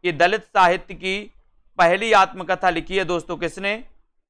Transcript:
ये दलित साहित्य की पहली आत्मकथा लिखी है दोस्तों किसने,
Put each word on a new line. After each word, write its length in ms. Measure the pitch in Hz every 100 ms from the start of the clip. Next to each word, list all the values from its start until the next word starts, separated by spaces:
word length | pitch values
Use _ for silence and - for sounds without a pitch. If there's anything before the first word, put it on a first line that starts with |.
| 175
ये 60 |
दलित 300 | 147 175 214 _
साहित्य 480 | 202 180 185 -
की 260 | 180 190 196 208 _ _ _ _ -
पहली 320 | 170 190 226
आत्मकथा 560 | 208 190 190 180 180 185
लिखी 280 | 165 - 190
है 60 | 180
दोस्तों 320 | 175 160 160
किसने, 460 | 165 190 196 220 - _ _ _